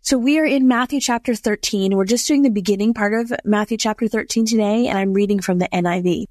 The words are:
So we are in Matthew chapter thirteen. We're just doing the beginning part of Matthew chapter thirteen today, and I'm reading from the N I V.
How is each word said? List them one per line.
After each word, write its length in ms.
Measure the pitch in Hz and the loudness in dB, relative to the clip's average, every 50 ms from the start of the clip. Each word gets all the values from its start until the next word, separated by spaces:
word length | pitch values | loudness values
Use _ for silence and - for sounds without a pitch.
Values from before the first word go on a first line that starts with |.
So 180 | _ - 277 254 | _ 0 0 0
we 180 | 233 269 294 | 2 2 2
are 80 | 311 311 | 2 2
in 220 | 302 269 277 262 | 2 2 2 4
Matthew 320 | 254 247 233 254 254 294 277 | 4 2 2 0 -2 -4 -4
chapter 340 | - - 240 233 _ - 233 | -2 -2 -4 -2 _ -4 -4
thirteen. 640 | 214 - 220 208 - - - - 202 190 190 196 | -2 -2 -2 -2 -2 -4 -4 -2 -2 0 0 2
We're 100 | 190 196 | 0 2
just 220 | 190 240 233 - | 0 0 -2 0
doing 160 | - 302 277 277 | 0 2 4 4
the 80 | 262 | 2
beginning 420 | 208 208 180 202 202 190 208 226 233 | 2 0 0 -2 0 2 2 0 0
part 220 | 226 208 202 214 | 0 -2 -2 -2
of 180 | 226 233 233 240 - - | -2 -2 -4 -6 -6 -2
Matthew 340 | 208 208 208 214 - 233 | 0 0 0 0 -2 -4
chapter 300 | 220 - 220 214 - 233 | -4 -2 -4 -2 -2 -4
thirteen 380 | 214 - 220 - - - 226 226 | -2 -2 -4 -4 -2 -2 -2 0
today, 400 | 220 233 220 214 202 214 233 240 | 2 2 0 2 2 2 0 0
and 100 | - 214 | 0 0
I'm 180 | 196 196 196 190 | -2 -2 0 2
reading 260 | 202 208 196 208 196 | 0 2 2 0 -2
from 180 | 180 - 185 | 0 -2 0
the 160 | 175 185 - - | 0 0 0 -2
N 140 | 180 175 | -2 0
I 140 | 175 175 185 | 0 -2 0
V. 260 | 180 180 170 - - - | 0 0 0 -2 -4 -10